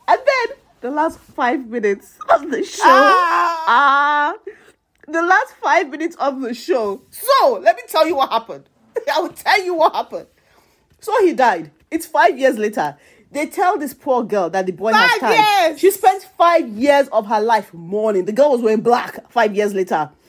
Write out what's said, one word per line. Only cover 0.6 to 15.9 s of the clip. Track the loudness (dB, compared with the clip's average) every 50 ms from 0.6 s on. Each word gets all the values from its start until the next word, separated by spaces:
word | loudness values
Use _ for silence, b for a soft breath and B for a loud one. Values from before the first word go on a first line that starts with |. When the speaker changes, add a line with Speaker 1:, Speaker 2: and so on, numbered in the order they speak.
| _ _ _ _
Speaker 1:
the | -10 -6
last | -4 -2 -2 -4 -4 -8
five | _ _ -8 -4 -2 -2 -2 -4 -6
minutes | -8 -6 -4 -2 -2 -2 -4 -8 -18 _ -8 -2 0
of | 0 0 0 -2
the | -6 -6 -6
show. | -6 -4 0 4
Speaker 2:
Ah. | 4 6 6 6 6 4 4 2 2 0 0 0 -2 -4 -4 -2
Speaker 1:
Ah, | 0 2 4 4 4 4 2 2 2 0 0 -2 -2 -4 -8 -14 -20 -20 B B B B B _ _ _ _ _
the | -6 -4 -2
last | 0 2 2 2 0 -2 -8 -6
five | -2 0 2 2 0 -2
minutes | -6 -8 -8 -8 -6
of | -4 -4 -4 -4 -4
the | -8 -8 -10
show. | -8 -6 -4 -2 -2 -2 -4 -6 -8 _ _
So | -18 -6 -2 0 2 4 4 2 2 2
let | 0 0 0
me | 0 -2 -4
tell | 0 0 0
you | 0 0
what | -2 -2 0
happened. | -2 -4 -6 -6 -18 -18 -20 _ _ _ _
<laughs> | _ -10 -8 -4 -4 -2
I | -2
will | -2 -4 -8
tell | -6 -2 0 0 0
you | 0 -2 0
what | 2 2 2 2
happened. | -2 -6 -6 -8 -14 -14 _ _ _ _ _ _ _ _ _ _ _ _ _ _ _
So | -6 -2 2 2 4
he | 4 4
died. | 4 2 2 2 0 -4 -12 _ _ _ -8
It's | -8 -8 -6
five | -2 0 2 4 2 2 2
years | 0 0 2
later. | 0 -2 -4 -2 -4 -4 -4 -6 b b b b b b b
They | -8 -6 -6
tell | -4 -2 0 0 0 0
this | 0 -4 -8 -10
poor | -8 -2 -2 0 0 0
girl | -2 -2 -2 -2 -2
that | -2 -4 -4
the | -4
boy | -4 -4 -2 2 2
has | 4 4 2
Speaker 2:
Five | 2 0
Speaker 1:
died. | 0 0 0 2 2 2 2 2 0 0
Speaker 2:
years. | 0 0
Speaker 1:
She | 0 0